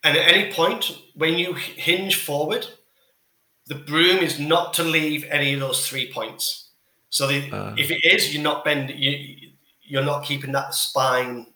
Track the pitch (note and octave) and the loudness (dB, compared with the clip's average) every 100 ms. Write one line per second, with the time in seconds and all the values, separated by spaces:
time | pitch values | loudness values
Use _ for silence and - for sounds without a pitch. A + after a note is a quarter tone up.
0 | D#3 D3 E3 F#3+ G#3 - F3 A3+ - - | 4 4 6 4 4 2 2 2 -6 -8
1 | - - D#3+ E3+ F3+ D3+ - - D#3 F3+ | -18 -2 0 0 -2 -4 -8 -4 0 0
2 | F#3+ - - C#3+ D#3 A#3 - - _ _ | 2 -2 -2 -2 -2 -2 -6 -16 _ _
3 | _ _ _ _ _ _ - C#3 C#3+ D3+ | _ _ _ _ _ _ -12 -12 -2 2
4 | F3 F#3 D#3+ - D3 E3 F3 - E3 D#3+ | 4 4 2 -2 2 2 2 -2 0 2
5 | D3+ D3+ D3 D3 C#3+ C#3 C3+ B2+ - C3+ | 0 -2 -2 0 0 0 -2 -2 -2 -4
6 | B2 - A2 - - - - _ _ _ | -6 -6 -8 -6 -6 -6 -12 _ _ _
7 | _ - C#3 C#3+ C#3 G2+ G2+ G#2+ C#3+ E3+ | _ 0 2 0 -2 -8 -6 -2 0 2
8 | D#3+ G3+ D#3 D3 D3+ D3 D3+ D3 C3+ C3+ | 4 4 2 0 -2 0 0 0 -2 -2
9 | C3+ C#3+ - - - _ _ _ - C#3 | -2 -2 -8 -18 -20 _ _ _ -4 -2
10 | C#3 C#3+ - C#3 C3+ C3+ C3+ - - C3+ | 0 -2 -4 -6 -2 -2 -2 -4 -2 0
11 | C3+ B2+ B2 A#2+ A2 | 2 2 0 -6 -12